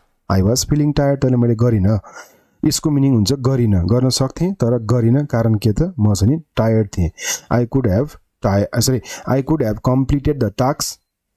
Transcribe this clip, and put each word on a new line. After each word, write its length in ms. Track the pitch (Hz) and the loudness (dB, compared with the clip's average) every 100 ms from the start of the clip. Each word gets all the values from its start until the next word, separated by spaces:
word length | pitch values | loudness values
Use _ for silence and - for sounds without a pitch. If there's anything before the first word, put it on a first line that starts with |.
| _ _ - | _ _ -2
I 120 | 98 | 0
was 220 | 95 127 - | 2 0 0
feeling 240 | 147 147 | 0 0
tired, 280 | 143 143 139 | 0 0 0
तैँले 160 | 131 123 | 0 2
मैले 180 | 120 113 | 2 2
गरिनँ। 440 | 120 110 95 110 - - - _ _ - | 2 2 2 0 -4 -20 -20 _ _ -4
यसको 260 | 151 - 160 | -2 0 0
मिनिङ 240 | 143 139 | 2 2
हुन्छ 200 | 120 98 | 2 2
गरिनँ, 520 | 139 131 135 117 98 85 | 0 0 0 2 2 2
गर्न 220 | 120 127 | 2 2
सक्थेँ 440 | - 135 - 175 | 0 -2 -2 -4
तर 240 | 196 117 123 107 | -2 0 0 0
गरिनँ, 320 | 123 113 131 147 | 2 2 2 0
कारण 300 | 117 113 110 | 0 0 2
के 160 | 110 | 0
त, 220 | 101 170 175 | 0 -2 0
म 140 | 104 | 0
चाहिँ 220 | 98 98 160 | 2 2 0
नि 60 | - - | -4 -2
tired 320 | 113 113 101 - | 0 0 0 -2
थिएँ। 140 | 82 - - - - | -4 -4 -10 -8 -4
I 140 | 120 120 | -2 0
could 260 | 135 123 | 0 0
have 260 | 95 147 - _ _ 110 | 0 -2 -8 _ _ -2
ti-, 360 | 98 101 120 | 0 -2 -2
sorry, 200 | 117 127 - - - | -2 -2 -6 -12 -4
I 140 | 131 | -2
could 200 | 135 156 117 | 0 -2 -2
have 140 | 107 | -2
completed 580 | - 127 131 143 139 139 | 0 0 0 0 0 -2
the 120 | 113 | -2
task, 480 | - 131 - - - _ _ _ | -2 -2 -2 -8 -12 _ _ _